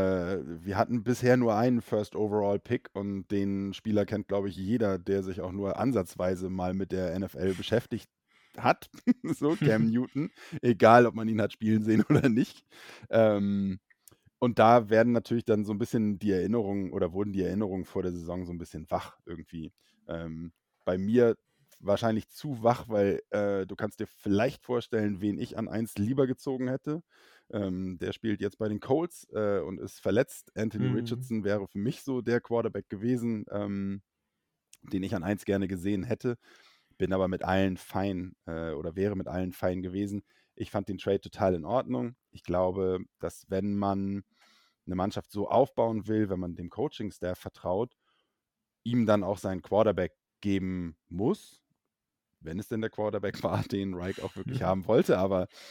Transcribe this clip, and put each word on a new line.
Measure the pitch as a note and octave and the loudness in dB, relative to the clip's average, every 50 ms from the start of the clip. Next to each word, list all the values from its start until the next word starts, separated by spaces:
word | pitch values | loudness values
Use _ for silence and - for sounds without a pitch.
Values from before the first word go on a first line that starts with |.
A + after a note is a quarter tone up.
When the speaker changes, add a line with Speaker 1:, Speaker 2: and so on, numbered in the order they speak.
| F#2+ F#2+ F#2+ F#2 F2 F2 G2 F2+ C2 | 2 2 2 0 -2 -2 -4 -6 -6
Speaker 1:
wir | C#2 E2+ E2 E2 G2 G2 G2 | -8 -10 -10 -8 -4 0 0
hatten | A#2 - A#2+ A#2+ G2 | 0 2 0 -2 0
bisher | A#2 B2 - B2 B2 B2 | 0 -2 2 4 4 6
nur | B2+ B2 A#2 G#2+ | 6 6 4 4
einen | G#2 A#2 B2+ B2 A#2 - | 4 4 4 2 2 0
First | - - G#2+ G#2 - - | 0 -2 -2 -2 -2 -2
Overall | F#2+ G#2+ G#2 G2+ G#2+ G2+ G2+ G2+ G2+ | -2 -2 0 2 2 2 2 0 0
Pick | - - A#2+ B2+ - - - | 0 -2 -4 -4 -4 -6 -8
und | G2 G2+ G2+ G2 G2 F2+ - | -6 -6 -4 -4 -6 -6 -2
den | G#2 G2 G2 G2 G2 G2 G2 G2 F#2+ | -2 0 0 0 0 -2 -2 -4 -6
Spieler | - - A2 G#2 G#2 G2+ | -6 -4 0 2 2 2
kennt, | - A2 G2+ G2+ - | 2 -2 -6 -4 -2
glaub | G2 G2+ G2 | -2 -2 -2
ich, | G2+ E2+ | -2 -6
jeder, | F2 F#2+ F#2 A#2 B2 A2 G2+ F#2+ F2+ | -6 -2 0 0 2 2 2 0 -2
der | F2 - G2 G2 F#2+ | -2 0 0 0 0
sich | F#2+ F#2 - | -2 -6 -8
auch | E2+ F#2 F2+ | -8 -8 -6
nur | G2+ G2+ G2 - - | -4 -4 -2 -2 0
ansatzweise | G#2+ C3 B2+ G#2+ F#2 - - - F2+ F2+ F#2+ F2 F#2 F#2 | 0 0 2 0 0 -2 -4 -2 -2 0 0 -2 -4 -4
mal | F#2 F#2 F2+ F#2 F#2 | -4 -2 -2 -2 -2
mit | F#2+ G2 F2 F2+ | -2 -2 -2 -2
der | F#2 F#2 F2 E2 | -2 -2 -2 -2
N | F#2+ G2 | -4 -4
F | F2+ - | -6 -4
L | - F2+ F#2+ F#2+ | -2 -2 -2 -2
beschäftigt | F2 - - A2 A#2 - - - G2+ - _ _ _ _ _ _ _ _ _ - | -2 -2 0 0 0 0 0 -8 -8 -8 _ _ _ _ _ _ _ _ _ -10
hat. | - - B2 - - - - - | -2 2 2 2 2 0 -20 -16
<laughs> | - - - B3 - - E3 D3+ - | -6 2 2 2 2 2 -6 -4 0
So, | C3+ D3 E3 | 0 0 2
Cam | G#3 D#3 C#3+ A2 A2 A2+ | 4 4 4 6 6 4
Speaker 2:
<laughs> | A2+ | 4
Speaker 1:
Newton. | A2+ B2 B2+ - - C3+ D3+ - _ - - - - D3 - | 2 2 0 -2 -2 -4 -4 -4 _ -14 -18 -12 -10 -2 2
Egal, | B2 A#2 F2 B2 A2 A#2 B2 B2 | 2 4 8 10 10 12 12 10
ob | A#2 G2+ | 8 4
man | A2 A2 A2 | 0 -2 0
ihn | A2+ G#2+ | 0 0
hat | G#2+ G#2 - | 0 -2 -2
spielen | - A2 G#2+ A2 A2 G#2+ | -2 2 4 4 4 4
sehen | A2 A2 A2 G#3+ | 4 4 4 6
<laughs> | - | 6
oder | D3+ B2+ A#2+ C3+ | 4 4 6 4
nicht. | A2 A2 G2+ - - - _ _ - - - - - - - - | 4 4 2 0 -2 -20 _ _ -20 -20 -20 -20 -20 -18 -8 0
Ähm, | - A2+ A2 G#2+ G#2 G2+ G2+ G2+ G2+ G2 G2 F#2+ F#2 G2 _ _ _ _ _ - - _ _ _ _ - | 4 6 6 6 6 4 2 2 0 0 0 -2 -4 -6 _ _ _ _ _ -20 -20 _ _ _ _ -2
und | B2+ B2 G#2 - | 0 0 4 6
da | A2 A2+ A#2+ B2 A2+ G2+ | 8 8 8 8 6 6
werden | A2 A2 A#2 A#2+ A#2+ | 4 6 6 6 4
natürlich | A#2 - - A#2+ A#2 - | 0 0 0 -2 -2 2
dann | - A2 G#2+ G#2+ | 2 2 2 2
so | G2+ A2 | 0 -2
ein | G2+ | -2
bisschen | A#2 - - B2 A2 G#2+ G2+ F2 | -2 -2 0 0 0 0 0 0
die | - G#2 F#2+ | 0 0 2
Erinnerungen | F#2 F2 F#2 A2 A#2+ G#2+ G2 G2 G2+ F#2+ F2+ - | 2 2 2 0 0 0 0 -2 -2 -4 -4 -2
oder | G2 F#2+ E2+ E2 | -2 -2 -2 -2
wurden | F#2+ G#2 G#2 F#2+ | -2 -4 -2 -2
die | F#2+ F2+ | -2 -2
Erinnerungen | F2 F#2 G#2 A2 F#2+ F#2+ F#2+ E2+ | 0 0 -2 -2 -2 -2 -6 -6
vor | - - G2 F2+ | -6 -6 -4 -4
der | F2+ F2 | -4 -4
Saison | F2 E2 E2+ F2 F2+ F#2 | -6 -8 -8 -6 -6 -6
so | F2 F2 | -8 -8
ein | E2+ | -10
bisschen | E2+ - - D#2 D#2+ - | -10 -12 -12 -14 -10 -4
wach | - E2+ - - - _ - | -4 -4 -4 -6 -16 _ -16
irgendwie. | - E2+ E2 D#2+ _ - E2 D#2 E2 _ _ _ _ _ _ _ - | -14 -14 -14 -14 _ -12 -12 -12 -12 _ _ _ _ _ _ _ -10
Ähm, | E2 E2 E2 D#2+ D#2+ E2 E2+ E2+ - _ _ _ _ _ - | -8 -8 -8 -8 -10 -12 -12 -16 -18 _ _ _ _ _ -4
bei | F#2 F#2 F#2+ | -2 -2 -2
mir | F#2+ G2+ A2+ A#2+ A#2+ A#2 A2+ - _ _ _ _ _ _ - - | 0 2 4 6 6 6 4 0 _ _ _ _ _ _ -20 -10
wahrscheinlich | - F2 G2+ - A#2+ A2+ A2 A2 - _ | -2 0 0 2 2 0 0 0 -4 _
zu | - - - D3+ C3+ A2+ A2 | -16 -12 -10 -8 -6 0 4
wach, | A#2 B2 A#2+ - A#2+ | 4 4 2 0 -2
weil, | A2+ G#2 G2+ G2+ F2 - - - | 2 2 4 4 2 0 -4 -4
äh, | - G#2 G#2 G2+ G2+ G2 F#2+ | -2 -2 0 0 0 -2 -4
du | F#2 G2+ | -6 -6
kannst | - - G#2+ - - | -6 -6 -6 -4 -6
dir | G#2+ | -8
vielleicht | - _ _ - G#2+ G2 G2+ A2+ C#3 - - _ | -10 _ _ -2 2 2 4 2 2 -2 -4 _
vorstellen, | - B2 A#2+ - - - A2 G#2+ G#2 G#2 F2+ | -2 -2 -2 -2 0 -2 0 0 0 0 0
wen | G#2 G#2 G2+ - | -2 -2 -2 -2
ich | - - - - | -4 -6 -6 -6
an | A2+ - | -6 -4
eins | - A2 A2+ G#2+ - G#2 | -2 -4 -4 -4 -2 -2
lieber | G2+ A2 C3+ C3+ C#3 | 0 0 2 2 2
gezogen | B2+ C3 - - C#3+ C3 B2+ B2+ B2+ | 2 0 -4 -4 -6 -4 -4 -4 -4
hätte. | C3 C#3 - D3+ D3+ E3+ - _ _ _ - - - _ _ - | -4 -4 -4 -6 -6 -6 -8 _ _ _ -20 -20 -20 _ _ -8
Ähm, | - G#2+ G2+ F#2+ F#2 F#2 F#2+ F#2 F#2 E2+ | -6 -4 -2 -2 -2 -4 -4 -6 -6 -6
der | F#2 F#2 G2 | -6 -8 -8
spielt | - - A2+ G#2 G2 | -4 -4 -4 -2 -2
jetzt | G2 G2+ - - | -2 -4 -4 -2
bei | A2 G#2+ | -4 -2
den | G#2+ G#2+ | -2 -4
Colts, | - - C3+ D3+ E3+ F3 - - - - - | -2 0 0 0 0 -2 -8 -12 -18 -8 -4
äh, | G#2+ G#2+ G#2 G2+ F#2+ | -2 0 0 0 0
und | D2+ C#2+ G2 - | -2 -4 -8 -8
ist | - G2 - - | -10 -12 -12 -6
verletzt. | - G2+ F#2+ A2 B2+ - - - - _ - | -2 2 2 2 2 2 -2 -20 -20 _ -6
Anthony | - G#2+ A2+ - G#2+ B2 B2+ | -4 -4 -4 -2 -2 0 0
Speaker 2:
Mhm. | |
Speaker 1:
Richardson | B2 A#2+ A#2+ A#2 B2 B2+ B2+ C3 A#2 A2 F#2+ | 0 0 -2 -4 -6 -6 -6 -4 -4 -2 0
wäre | G2+ G2+ G#2 G2 - | 0 0 -2 -2 -6
für | - G2+ | -6 -4
mich | G2+ B2 - - - | -4 -4 -4 -6 -6
so | C3+ C3 B2 A2 | -6 -4 -4 -2
der | A#2 A#2 A#2+ | 0 0 0
Quarterback | - - A#2 A#2 A2+ A2 - G2+ G2 - | 0 0 -2 -2 -2 -2 -4 -6 -10 -10
gewesen, | - G2 G#2 A#2+ C3 A#2+ A2+ A#2 A2+ G#2+ - - | -10 -6 -2 -2 -2 0 0 -2 -4 -4 -6 -6
ähm, | - G2+ G#2 G2+ G2+ G2 G2 G2 G2 G2 - _ _ _ _ _ _ _ _ _ _ _ _ _ - _ _ | -6 -6 -4 -4 -4 -4 -4 -4 -6 -8 -10 _ _ _ _ _ _ _ _ _ _ _ _ _ -20 _ _
den | - - F#2+ F#2 | -6 -6 -4 -4
ich | F#2 G2+ | -2 -4
an | F#2+ D#2+ | -4 -2
eins | F#2+ G#2 F#2+ - | -2 -4 -4 -2
gerne | - G2 G2 G2 F2+ | -2 0 0 0 -2
gesehen | G2 F2+ E2+ G2+ G#2 F#2+ F2 | -4 -4 -2 -2 -2 -2 -2
hätte. | B2 A2+ - - B2+ A#2+ - _ _ - - - - _ _ _ _ _ - | -4 -6 -4 -4 -4 -6 -6 _ _ -20 -20 -20 -20 _ _ _ _ _ -4
Bin | F#2+ F2+ F#2+ | -2 0 0
aber | F#2+ F#2+ F#2 | 0 0 0
mit | F#2 F2 - | -2 -2 -2
allen | F#2 F#2 F#2+ F#2+ F#2+ F#2 - | 0 2 2 2 2 0 -4
fein, | - - - F#2+ F#2+ G2+ F#2+ F2+ F2+ F#2 - _ - | -8 -6 -4 -2 -2 -2 -4 -6 -8 -10 -12 _ -12
äh, | - E2 D#2+ E2 E2 D#2 | -10 -8 -6 -6 -6 -6
oder | C#2+ D#2+ E2+ D#2+ | -6 -8 -8 -4
wäre | F#2+ F#2+ G#2 G2+ | -2 -2 -2 -2
mit | F#2 F2 - | -4 -6 -4
allen | E2+ F#2 F#2 F#2 F2 | -4 -4 -4 -4 -6
fein | - - F#2 F2+ F#2 F2+ | -4 -2 -2 -2 -2 -6
gewesen. | F#2 F2+ G2 G#2 G2+ G2+ G2+ - _ _ _ _ _ _ | -6 -4 -4 -4 -4 -4 -8 -10 _ _ _ _ _ _
Ich | - A2 - | -12 -10 -6
fand | - G#2+ F#2+ - | -4 -6 -4 -4
den | G2 F2+ | -8 -6
Trade | - G#2+ G2 G2 | -2 0 0 0
total | - - - - G#2+ F#2+ F#2 | -2 -6 -6 0 2 2 2
in | E2 D2+ | 0 -2
Ordnung. | D#2+ A2 C3 B2 - B2 B2 B2 A#2+ B2 _ _ _ | -2 -2 -2 -2 -2 -4 -4 -4 -6 -10 _ _ _
Ich | - - - | -20 -16 -8
glaube, | - F2 F2+ F#2 F#2 F2+ F#2+ F#2+ F#2 F#2 F#2 A2+ - _ - | -4 0 0 0 0 0 0 -2 -2 -2 -2 -6 -10 _ -10
dass | - E2 - - - - | -10 -10 -10 -10 -12 -6
wenn | F#2+ F#2+ F#2+ G#2 G2+ | -4 -4 -2 -2 -2
man | G2+ G2+ G2 G2 G2 G2 G2 G2 G2 F#2+ _ _ _ _ _ _ _ _ _ _ _ _ | -2 0 -2 -2 -2 -2 -4 -6 -8 -10 _ _ _ _ _ _ _ _ _ _ _ _
eine | - F2+ | -6 -4
Mannschaft | F2+ F#2 G#2 - A2 - _ - | -2 -2 -2 -4 -6 -10 _ -8
so | G#2 G2+ - | -6 -4 0
aufbauen | F#2 A#2 C#3 - - - A#2 A2+ A2+ G#2+ F2+ G#2 | 2 2 2 2 2 -2 0 0 0 -4 -4 -2
will, | A2 G#2+ G#2+ F#2+ | 0 0 0 0
wenn | F#2+ F2 | -2 -4
man | F#2 F2 E2+ | -4 -6 -8
dem | - F2+ D#2+ | -10 -12 -12
Coaching-Staff | - - B2+ D#3 - - G#2+ G2+ - - - F2+ F2+ - | -6 -6 -6 -6 -6 -8 -10 -10 -10 -6 -6 -6 -6 -6
vertraut, | - G2+ - - - F2+ F2+ G2 A#2+ B2+ _ _ _ _ _ _ _ _ _ _ _ _ _ _ _ _ _ _ - | -10 -16 -14 -8 -4 -2 -2 -2 -2 -4 _ _ _ _ _ _ _ _ _ _ _ _ _ _ _ _ _ _ -6
ihm | A#2 B2 B2 A2+ | -2 0 2 4
dann | G#2 G#2 G#2 F#2+ | 4 4 4 4
auch | F2+ G#2 G2+ | 0 -4 -4
seinen | - G2+ F#2 F2+ - | -4 -4 -4 -4 -4
Quarterback | - G2 G2+ A2+ G#2+ F#2+ F2 F2+ D#2+ _ _ _ _ _ _ | 0 4 4 4 4 4 2 0 -2 _ _ _ _ _ _
geben | - G2+ G2 F#2+ F#2 F#2 F#2 F2+ F2 E2 D#2+ _ _ - | -2 0 0 0 0 -2 -4 -4 -4 -6 -8 _ _ -12
muss, | E2 F2 G#2 C#3 G#3 - - - - _ _ _ _ _ _ _ _ _ _ _ _ _ _ _ _ _ | -6 -2 0 0 0 -2 -6 -20 -20 _ _ _ _ _ _ _ _ _ _ _ _ _ _ _ _ _
wenn | - D2+ E2 F#2+ | -12 -10 -8 -8
es | G2+ - | -6 -6
denn | A#2+ A2 A2 | -6 -4 -4
der | A2 | -6
Quarterback | - - G#2 G#2 G#2 G2+ G2+ G2 - | -4 -4 -4 -2 -2 -2 -4 -4 -6
<laughs> | - - | -4 -4
war, | - F2 G#2 G2+ | -2 -2 -2 -2
den | - - G2 G2 G2 F#2 | -2 -2 -4 -4 -4 -6
Reich | F2 E2+ F#2+ G2 - - | -6 -6 -6 -6 -6 -8
auch | F#2+ - | -10 -8
wirklich | G2+ F#2+ A#2 B2+ B2 F#2 | -8 -8 -6 -4 -2 0
Speaker 2:
Mhm. | |
Speaker 1:
haben | F2+ F#2+ F#2+ F#2 | 0 0 0 2
wollte, | - A2 B2+ - - C3+ F#2 | 4 4 4 4 4 2 2
aber | F#2+ G2 G2 F#2 F2+ - - - - - | 2 2 2 0 -2 -2 -8 -18 -20 -20